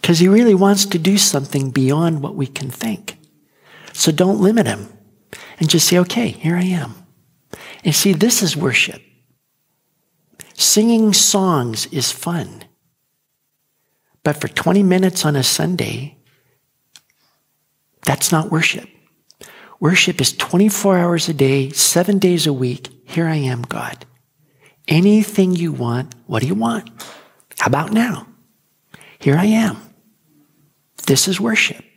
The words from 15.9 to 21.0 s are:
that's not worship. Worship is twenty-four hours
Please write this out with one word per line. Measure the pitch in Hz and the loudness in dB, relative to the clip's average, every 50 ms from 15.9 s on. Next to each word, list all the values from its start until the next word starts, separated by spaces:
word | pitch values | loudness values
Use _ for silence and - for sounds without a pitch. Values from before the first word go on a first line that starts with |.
| - 113 131 147 - _ _ _ _ _ _ _ _ _ _ _ _ _ _ _ _ - _ _ _ _ _ _ _ _ _ _ _ _ _ _ _ _ _ _ _ _ - | -6 -8 -10 -12 -16 _ _ _ _ _ _ _ _ _ _ _ _ _ _ _ _ -20 _ _ _ _ _ _ _ _ _ _ _ _ _ _ _ _ _ _ _ _ -2
that's | - 139 - - - - | -2 -2 -2 0 0 0
not | 160 156 - | 0 0 0
worship. | - 160 165 - - - - - _ _ _ _ _ _ _ _ _ _ - - - - - - - _ | -2 0 0 0 -2 -4 -8 -18 _ _ _ _ _ _ _ _ _ _ -20 -20 -20 -20 -20 -20 -12 _
Worship | - 151 185 185 - - - - | 0 2 2 2 2 0 0 -2
is | - - - | -2 -4 -2
twenty-four | - - - - 180 202 220 202 - - 202 190 | -4 -6 -2 2 4 4 4 2 2 2 2 2
hours | 180 | 4